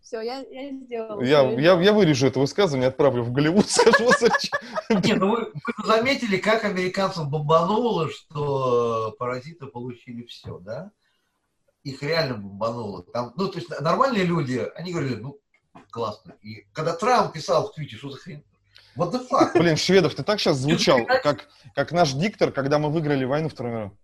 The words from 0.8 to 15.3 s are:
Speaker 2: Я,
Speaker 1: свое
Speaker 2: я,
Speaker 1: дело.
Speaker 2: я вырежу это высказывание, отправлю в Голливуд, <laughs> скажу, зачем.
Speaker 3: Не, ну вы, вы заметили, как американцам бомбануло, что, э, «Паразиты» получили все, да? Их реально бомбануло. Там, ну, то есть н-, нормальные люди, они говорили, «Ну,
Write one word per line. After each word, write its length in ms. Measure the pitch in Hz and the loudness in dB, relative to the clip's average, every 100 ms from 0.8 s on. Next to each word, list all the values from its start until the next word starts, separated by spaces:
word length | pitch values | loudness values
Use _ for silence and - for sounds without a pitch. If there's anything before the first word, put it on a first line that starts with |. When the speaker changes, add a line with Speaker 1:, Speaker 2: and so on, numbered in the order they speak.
| 240 233 220 214 | -10 -8 -8 -4
Speaker 2:
Я, 180 | 123 147 | 2 4
Speaker 1:
свое 160 | 131 117 | 4 4
Speaker 2:
я, 140 | 156 | 4
Speaker 1:
дело. 80 | 185 | 4
Speaker 2:
я 120 | 190 | 4
вырежу 340 | 214 175 139 131 | 4 4 4 2
это 120 | 131 | 2
высказывание, 480 | 139 - 196 135 127 | -2 2 0 2 0
отправлю 340 | 131 143 120 | 4 2 2
в 80 | 120 | -2
Голливуд, 380 | 123 151 185 - | 0 2 2 2
<laughs> 0 | |
скажу, 400 | - 466 523 480 571 | 4 6 6 4 4
зачем. 400 | 466 571 - 571 247 226 - 214 | 4 2 -2 -8 -8 -10 0 2
Speaker 3:
Не, 100 | 233 196 | 2 2
ну 160 | 190 | 0
вы, 140 | 233 226 | 0 -4
вы 320 | 147 - 233 202 | -10 -10 -8 0
заметили, 500 | 220 247 269 233 185 | 2 2 0 0 0
как 280 | 196 220 208 | 2 0 0
американцам 640 | 185 180 190 190 175 147 | -2 -4 -2 -2 -2 -4
бомбануло, 800 | 151 147 160 170 214 240 190 151 | -4 2 4 4 0 0 0 -4
что, 1000 | - _ 151 143 135 127 120 117 113 110 | -8 _ -6 -4 -2 0 2 0 -2 -4
э, 40 | - | -6
«Паразиты» 500 | 123 127 131 170 131 | -8 -8 -10 -16 -16
получили 560 | 123 123 120 - 120 120 | -12 -12 -14 -16 -16 -16
все, 340 | - 101 82 | -16 -16 -16
да? 320 | 90 113 202 _ _ _ _ _ _ _ _ _ | -12 -12 -12 _ _ _ _ _ _ _ _ _
Их 200 | 143 131 | -16 -10
реально 320 | 143 160 143 113 | -4 -2 -2 -4
бомбануло. 680 | 98 98 113 120 107 92 | -10 -6 -4 -4 -8 -10
Там, 300 | 90 117 123 - | -8 -8 -8 -6
ну, 100 | 190 | -6
то 100 | 170 | -6
есть 120 | - | -10
н-, 100 | 151 | -6
нормальные 440 | 147 190 269 226 175 | -2 2 2 2 0
люди, 320 | 170 131 127 104 - | 0 -2 -4 -4 -8
они 160 | 170 | -8
говорили, 220 | 170 139 113 | -4 -4 -6
«Ну, 240 | 127 | -10